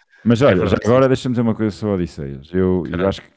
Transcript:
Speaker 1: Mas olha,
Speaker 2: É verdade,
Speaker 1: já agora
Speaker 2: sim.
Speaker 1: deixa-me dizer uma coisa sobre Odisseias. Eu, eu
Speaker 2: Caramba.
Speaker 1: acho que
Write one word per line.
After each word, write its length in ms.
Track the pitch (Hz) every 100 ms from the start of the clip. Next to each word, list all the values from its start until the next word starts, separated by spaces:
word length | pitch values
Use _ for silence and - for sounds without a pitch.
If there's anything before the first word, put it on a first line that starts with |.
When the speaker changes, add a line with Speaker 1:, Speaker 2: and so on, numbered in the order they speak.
| _ _ 110
Speaker 1:
Mas 160 | 117
olha, 100 | 139
Speaker 2:
É 40 | 92
verdade, 260 | 90 98
Speaker 1:
já 60 | 104
agora 160 | 127 135
Speaker 2:
sim. 20 |
Speaker 1:
deixa-me 240 | 131 131
dizer 80 | 120
uma 140 | 117 104
coisa 160 | 107
sobre 220 | 95 107 98
Odisseias. 540 | 85 - 71 67 71
Eu, 80 | 92
eu 240 | 92 92
Speaker 2:
Caramba. 240 | 80 85 95
Speaker 1:
acho 120 | 95
que 60 | -